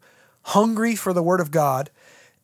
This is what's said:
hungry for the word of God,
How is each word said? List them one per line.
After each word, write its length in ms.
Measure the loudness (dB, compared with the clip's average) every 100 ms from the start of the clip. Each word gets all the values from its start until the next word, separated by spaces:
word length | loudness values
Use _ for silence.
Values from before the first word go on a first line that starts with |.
| _ _ _ _
hungry 540 | 0 2 2 0 -2 -2
for 160 | -2
the 100 | 0
word 180 | 0 0
of 100 | 0
God, 400 | 0 0 -2 -6 _ -20 -20 _ _